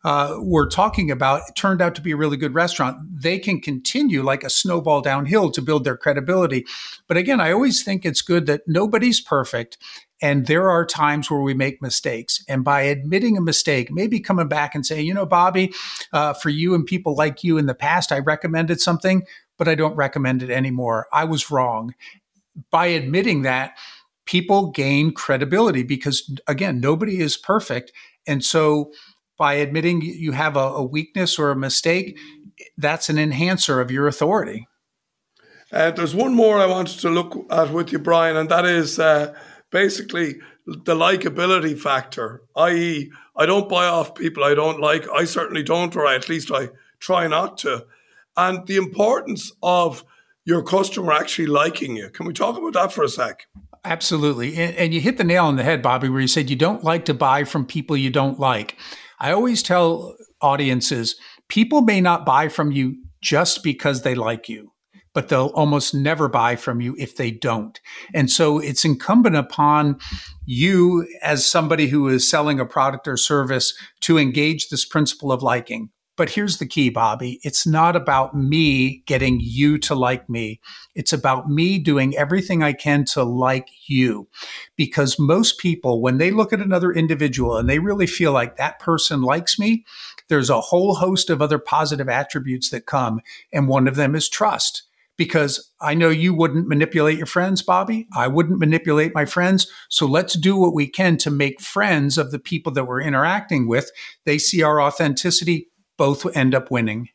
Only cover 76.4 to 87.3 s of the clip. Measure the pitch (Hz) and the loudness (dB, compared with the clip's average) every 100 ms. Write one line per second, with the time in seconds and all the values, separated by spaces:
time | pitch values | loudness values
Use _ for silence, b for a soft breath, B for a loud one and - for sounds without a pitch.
76.4 | 208 - 131 - 131 117 113 110 123 - | -2 -4 -4 0 0 2 0 0 -6 -8
77.4 | 147 - 170 156 165 170 135 135 131 143 | -6 -2 2 4 4 2 2 0 0 -2
78.4 | 135 156 156 135 131 139 - 135 131 123 | 0 2 4 4 0 -2 -4 0 2 0
79.4 | 117 117 147 151 - 139 123 127 - 117 | -2 2 2 2 -2 0 0 -2 -6 -8
80.4 | 110 107 B B B - 170 147 135 131 | -6 -10 B B B -8 -4 -2 0 -2
81.4 | 147 147 175 196 156 143 135 139 143 190 | 0 0 2 2 2 2 2 0 0 0
82.4 | 185 175 151 135 151 143 131 - 123 123 | 0 0 0 0 0 2 2 0 0 0
83.4 | 127 131 127 - - 135 127 104 101 B | 0 0 -6 -20 -2 2 2 0 -8 B
84.4 | B B B - 151 - 139 - 143 175 | B B B -2 -2 2 0 2 2 4
85.4 | 226 - 180 170 131 120 123 127 170 214 | 2 0 -2 0 0 2 2 2 2 2
86.4 | 214 214 196 185 180 170 160 156 147 | 0 0 0 2 2 2 0 2 0